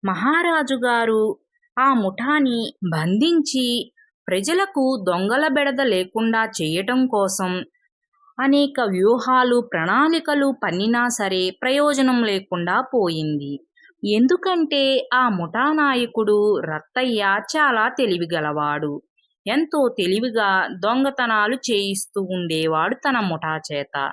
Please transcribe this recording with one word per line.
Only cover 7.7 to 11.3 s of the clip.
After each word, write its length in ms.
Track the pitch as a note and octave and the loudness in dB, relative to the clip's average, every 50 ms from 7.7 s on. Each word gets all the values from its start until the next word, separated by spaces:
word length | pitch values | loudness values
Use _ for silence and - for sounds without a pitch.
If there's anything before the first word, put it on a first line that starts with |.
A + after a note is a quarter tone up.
| _ _ _ _ _ _ _ _ _ _ _ _ _ - | _ _ _ _ _ _ _ _ _ _ _ _ _ -2
అనేక 400 | B3+ C4+ C#4 C#4+ C#4+ C#4 C#4 - B3 G#3 | 0 2 4 4 2 2 0 -2 -2 0
వ్యూహాలు, 800 | F#3+ F3+ F#3 G#3 A#3 B3+ - A#3+ B3+ B3+ B3+ B3 A#3+ A#3+ A#3 - - | 0 2 4 4 4 2 2 2 2 4 4 4 2 2 0 -2 -4
ప్రణాళికలు 840 | E3+ D#3+ E3+ G3 B3 C#4+ D#4+ E4 E4 D#4+ - D4 C#4+ C#4 C#4 C4 C4 - | -4 -2 0 2 2 4 4 2 0 0 0 0 2 2 0 0 -2 -4
పన్నినా 440 | G3 E3+ F3+ G3+ A3 A#3 A#3+ A#3+ B3 | -4 -2 -2 0 0 2 2 0 0
సరే 420 | A#3+ - G#3+ G3 | -2 -2 -2 -2